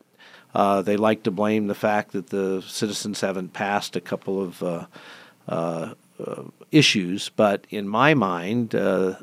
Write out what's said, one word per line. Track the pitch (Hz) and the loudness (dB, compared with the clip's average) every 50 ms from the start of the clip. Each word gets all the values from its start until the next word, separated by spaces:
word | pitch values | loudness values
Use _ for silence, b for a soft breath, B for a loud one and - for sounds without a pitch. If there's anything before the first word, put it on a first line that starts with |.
| _ _ _ b b b b b b b b | _ _ _ b b b b b b b b
Uh, | - 101 98 101 98 | 2 4 4 4 2
they | 92 98 104 101 | 2 2 2 2
like | 110 110 110 110 - | 4 2 2 2 0
to | 117 | -2
blame | 95 90 104 107 107 110 107 101 | 0 0 0 2 2 2 0 0
the | 101 | -2
fact | - - 110 104 104 101 - - | 0 0 0 0 0 -2 -4 -6
that | 101 90 - | -8 -6 -4
the | - 98 98 95 95 92 87 | -4 -2 0 0 -2 -4 -6
citizens | - - - 117 107 104 - - 107 101 - | -8 -8 -4 -4 -4 -4 -4 -6 -8 -6 -4
haven't | - 98 95 95 95 85 - | -2 -2 -2 -4 -6 -8 -6
passed | - 107 98 101 101 - - - | -6 -4 -2 -2 -2 -2 -4 -8
a | 95 | -8
couple | - - - 92 - - 98 95 | -8 -6 -6 -6 -4 -4 -4 -2
of, | 98 87 - - 98 | -4 -4 -6 -6 -4
uh, | 90 85 82 85 - B B B B B B B B B B _ - | -4 -4 -4 -8 -12 B B B B B B B B B B _ -6
uh, | - 85 82 85 82 82 82 - - - _ _ _ - - | -4 -4 -4 -4 -4 -6 -8 -10 -12 -16 _ _ _ -14 -12
uh, | - - - 69 - - - - - | -10 -10 -10 -12 -14 -18 -20 -4 2
issues, | - 156 139 - - 110 92 87 92 101 - - | 4 6 6 6 4 2 0 -2 -4 -4 -6 -4
but | - - 110 104 101 101 - - | 0 2 4 4 2 0 -4 -6
in | - 107 101 98 | -10 -8 -6 -2
my | 104 113 131 151 156 | 0 4 4 4 4
mind, | 143 104 98 90 85 85 92 113 123 120 110 - | 4 2 2 0 -2 -4 -2 -2 -2 -2 0 0
uh, | 107 98 98 95 92 95 95 92 - | 0 2 2 2 2 2 0 -2 -4